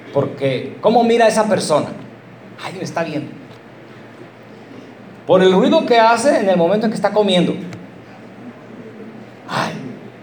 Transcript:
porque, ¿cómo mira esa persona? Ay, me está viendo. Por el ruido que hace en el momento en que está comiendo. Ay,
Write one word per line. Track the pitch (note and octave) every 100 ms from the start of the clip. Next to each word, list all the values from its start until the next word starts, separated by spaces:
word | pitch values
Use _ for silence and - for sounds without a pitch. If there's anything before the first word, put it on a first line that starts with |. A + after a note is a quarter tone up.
| -
porque, | C#3+ - - C#3 B2 - -
¿cómo | G3 A#3+
mira | A#3 A#3 A3+
esa | A3 G#3+
persona? | F#3 - D3 - - - - - - - - -
Ay, |
me | F#3
está | D3 E3+
viendo. | D#3+ D3 - - - - - - - - - - - - - - - - - - - - -
Por | F#3
el | F#3
ruido | F#3 C4 D#4+ -
que | A#3
hace | A3+ A#3 C#4 D#4
en | G3
el | F3+
momento | E3+ G#3 A3+
en |
que | -
está | G3+
comiendo. | G#3+ G3+ F3+ D#3 - - - - - - - - - - - - - A3+ - - - - - -
Ay, | - - - - - - -